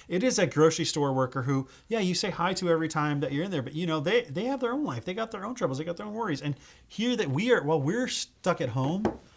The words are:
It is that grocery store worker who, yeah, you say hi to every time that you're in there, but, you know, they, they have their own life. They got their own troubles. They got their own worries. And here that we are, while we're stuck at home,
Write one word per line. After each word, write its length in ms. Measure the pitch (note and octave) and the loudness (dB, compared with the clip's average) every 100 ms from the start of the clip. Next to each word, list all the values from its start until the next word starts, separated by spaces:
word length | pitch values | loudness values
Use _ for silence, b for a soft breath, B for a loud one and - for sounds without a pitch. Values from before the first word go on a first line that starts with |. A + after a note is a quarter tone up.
| B | B
It 160 | F3+ | 0
is 100 | B3+ G#3+ | 2 2
that 160 | D#3+ | 2
grocery 320 | C#3+ D#3 D#3 | 6 6 4
store 280 | D3+ D#3 C#3 | 0 0 0
worker 300 | C3 B2+ C3+ | 2 0 0
who, 260 | B2 C3+ C3 B B | 0 0 -2 B B
yeah, 140 | A3+ | 0
you 120 | F#3 F3 | 0 0
say 140 | G3+ | -2
hi 220 | E3 F3 | 0 -2
to 140 | F#3 F3 | 0 2
every 200 | E3 D#3+ | 2 2
time 320 | D#3+ D3+ C#3+ | 0 0 0
that 100 | C#3+ | 0
you're 140 | C#3+ | -2
in 80 | G3 | -2
there, 100 | E3 | -2
but, 140 | C3 D3+ | -4 -4
you 100 | F3 | -2
know, 140 | D#3 | 0
they, 220 | D3+ A#3 | 2 2
they 220 | A#3+ C#3 A#3+ | 0 -4 -2
have 120 | C#4 | -2
their 120 | A#3+ | -2
own 100 | C4+ | -2
life. 200 | D4 A#2 | -2 -4
They 100 | F3+ | -6
got 160 | F#3+ A3+ | -4 -6
their 160 | G3+ G3+ | -6 -8
own 80 | |
troubles. 240 | B3 E3+ C3+ | -2 -2 -2
They 60 | |
got 120 | E3 F3 | -6 -6
their 100 | G#3 | -8
own 80 | |
worries. 280 | G#3+ A3 C#3 | -4 -4 -2
And 140 | D3 C#3+ B B B | -4 -6 B B B
here 260 | - A#3+ | -4 0
that 160 | A3+ D#3 | 0 0
we 220 | C3+ A#3 | 0 4
are, 100 | G#3+ | 4
while 180 | D3 D#3+ | 4 2
we're 280 | C#3 A#3 B3+ | 2 0 -2
stuck 520 | - - _ F#3 E3+ | -4 -8 _ -2 0
at 100 | C3 | 0
home, 360 | B2+ C3+ F#3+ A3 - B | 0 0 0 -2 -4 B